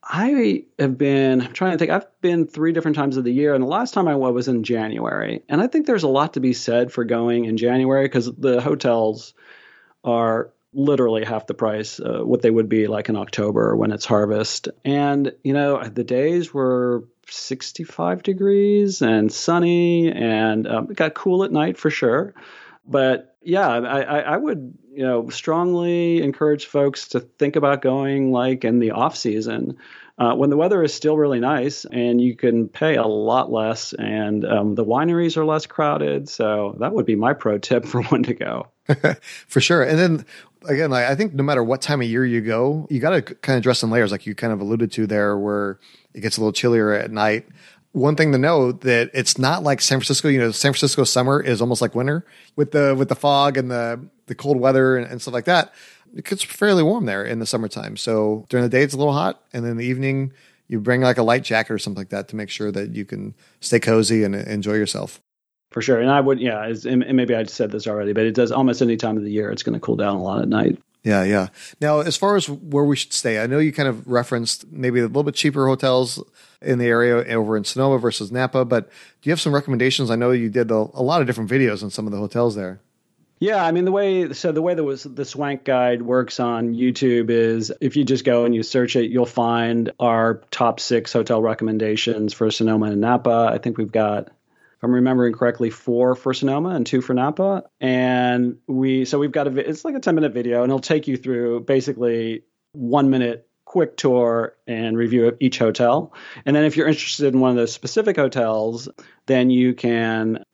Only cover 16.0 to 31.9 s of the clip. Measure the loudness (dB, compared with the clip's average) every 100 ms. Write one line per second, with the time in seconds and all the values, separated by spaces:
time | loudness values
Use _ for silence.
16 | -2 0 2 0 -2 -2 0 2 0 -2
17 | -4 _ -18 -16 -10 -10 -10 -12 -14 -4
18 | -2 -2 -2 0 2 4 4 4 2 2
19 | 2 4 2 0 0 2 4 4 4 2
20 | 2 0 -2 0 0 0 -2 -4 -6 -2
21 | -2 -2 0 0 0 0 -2 0 -2 0
22 | 2 2 -2 -10 -20 -20 -20 -20 -4 0
23 | 2 0 -4 _ -2 0 2 0 -2 -2
24 | -2 -2 -2 -2 -2 -4 -8 -18 _ -6
25 | -2 0 -2 -8 -4 0 0 0 0 0
26 | 0 0 0 0 0 0 -2 0 0 -2
27 | -6 -6 -6 _ 0 2 2 2 0 0
28 | -2 0 0 2 0 0 0 2 2 0
29 | -2 -2 -4 -4 -4 -6 -6 -10 -16 -20
30 | -20 0 0 4 2 4 2 2 0 0
31 | 0 2 2 2 0 0 -2 -6 -8